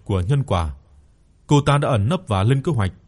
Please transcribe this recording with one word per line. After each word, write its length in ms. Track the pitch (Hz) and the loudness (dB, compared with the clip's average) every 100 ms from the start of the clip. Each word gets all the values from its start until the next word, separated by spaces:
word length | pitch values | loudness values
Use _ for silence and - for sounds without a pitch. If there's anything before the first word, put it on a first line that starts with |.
| - | -4
của 160 | 98 | -4
nhân 220 | 90 143 | -2 -2
quả, 320 | 139 92 80 69 - - - _ _ _ - | -2 -2 -4 -8 -18 -20 -20 _ _ _ 0
cô 100 | 147 | 2
ta 160 | 143 143 | 4 0
đã 120 | 143 | 2
ẩn 200 | 127 101 | 0 0
nấp 120 | 175 - | -2 -2
và 160 | 98 | 0
lên 200 | 101 135 | 2 0
kế 80 | 156 | 0
hoạch 220 | 131 95 - | -2 -2 -6